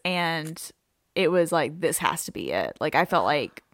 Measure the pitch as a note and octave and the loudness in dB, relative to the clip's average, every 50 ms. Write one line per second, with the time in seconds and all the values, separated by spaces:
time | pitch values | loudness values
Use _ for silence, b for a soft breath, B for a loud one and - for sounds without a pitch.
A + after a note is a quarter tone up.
0 | - F3+ F3+ F3 F3 E3 E3 D#3+ D3+ D#3 E3 - - - - _ _ _ _ _ | -2 -2 -2 0 0 0 0 -2 -4 -6 -10 -12 -14 -16 -16 _ _ _ _ _
1 | _ _ _ - F#3+ D#3+ F3+ F3+ E3+ D#3+ F3 E3 D3 A#2+ D3+ E3+ E3 D#3+ - - | _ _ _ 0 2 4 4 4 2 4 2 0 0 0 -2 -2 0 0 0 2
2 | F#3 - - E3+ - - - - F2+ B1+ C2 F#2+ F2 B1+ - - - D#3 - C#3 | 0 0 0 0 -6 -8 -8 -8 -6 -2 -2 -2 -2 -2 -4 -4 -4 0 2 2
3 | F3+ F3+ - E3+ F#2+ G2+ D3 D3 A#2+ - - - _ _ | 2 2 2 2 2 2 2 0 -2 -4 -8 -16 _ _